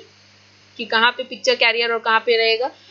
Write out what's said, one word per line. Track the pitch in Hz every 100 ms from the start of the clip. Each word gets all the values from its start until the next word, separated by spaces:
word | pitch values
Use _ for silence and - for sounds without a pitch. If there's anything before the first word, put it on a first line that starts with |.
| - _ _ _ _ _ _ -
कि | 220
कहाँ | 226 233
पे | 247
picture | 254 208 254 240
carrier | 233 226 233
और | 233
कहाँ | 226 220
पे | 233 226
रहेगा। | 226 226 269 - -